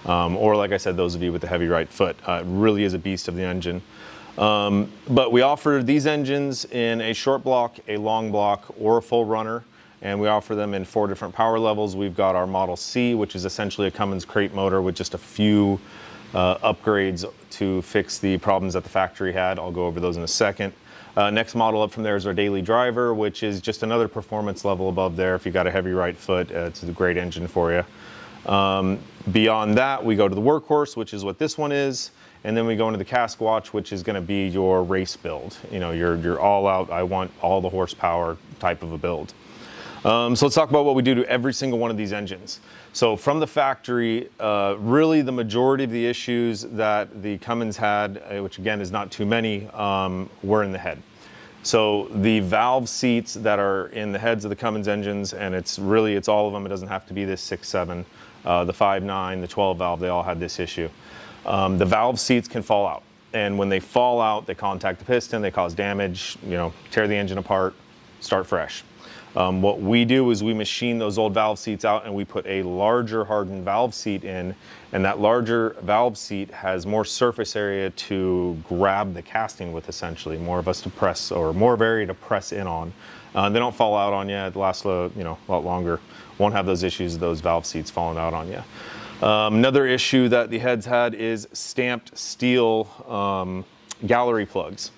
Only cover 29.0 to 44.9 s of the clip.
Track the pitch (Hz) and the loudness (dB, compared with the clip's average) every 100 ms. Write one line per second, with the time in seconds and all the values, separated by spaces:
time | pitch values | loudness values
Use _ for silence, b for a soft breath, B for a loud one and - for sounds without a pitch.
29 | - - - 110 110 110 107 107 135 135 | -6 -10 0 4 4 4 4 2 2 0
30 | 107 104 101 98 117 151 - 151 143 117 | 0 4 4 4 2 2 2 2 2 -4
31 | 107 104 98 90 151 - 147 143 139 127 | -8 -6 -6 -4 -4 -2 -2 0 0 -4
32 | - B B B 107 113 117 110 113 107 | -10 B B B -2 0 2 2 0 -2
33 | 95 123 117 - 110 110 - 107 92 98 | -2 0 0 -2 0 0 -2 -6 -6 -6
34 | 90 101 87 101 95 92 95 92 90 95 | -4 -4 -2 -2 0 0 2 2 2 0
35 | 92 - 85 76 76 - - 98 87 85 | -2 -6 -8 -8 -10 -14 -10 -6 -4 0
36 | 87 85 82 82 98 101 98 92 90 85 | 2 2 0 2 4 4 2 2 0 -2
37 | 90 95 92 - 85 95 90 95 90 - | -2 -2 -4 -4 0 0 0 -2 -4 -2
38 | 87 85 85 82 - - 90 85 85 80 | 0 0 -2 -6 -14 -4 -4 -2 -6 -6
39 | 87 82 80 - B B B B B B | -4 -4 -8 -16 B B B B B B
40 | 110 113 120 120 143 160 147 147 143 131 | 2 4 2 4 4 4 4 4 4 4
41 | 123 123 123 123 127 120 135 120 117 107 | 4 2 2 0 0 -2 -2 0 0 -2
42 | 104 104 101 92 107 - B B B - | -4 -4 -6 -10 -14 -18 B B B 2
43 | 117 107 - 156 156 151 135 131 - 123 | 2 4 2 2 0 2 0 -2 -2 0
44 | 117 113 123 - 107 104 98 101 104 | 0 -2 -4 -4 0 2 0 0 4